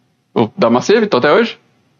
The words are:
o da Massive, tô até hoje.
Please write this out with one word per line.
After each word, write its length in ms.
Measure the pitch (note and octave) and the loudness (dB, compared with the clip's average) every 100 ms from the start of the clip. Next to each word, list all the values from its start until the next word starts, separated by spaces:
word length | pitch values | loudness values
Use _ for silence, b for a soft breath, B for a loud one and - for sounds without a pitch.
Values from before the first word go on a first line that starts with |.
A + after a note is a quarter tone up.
| _ _ _ | _ _ _
o 160 | - A2 - | -4 -4 -2
da 120 | A#2 | 0
Massive, 380 | A#2+ - A3+ G#3+ | 0 0 0 0
tô 100 | B2 | 0
até 160 | D3 | 2
hoje. 240 | F#3+ A#3 - _ _ _ _ | 2 0 -6 _ _ _ _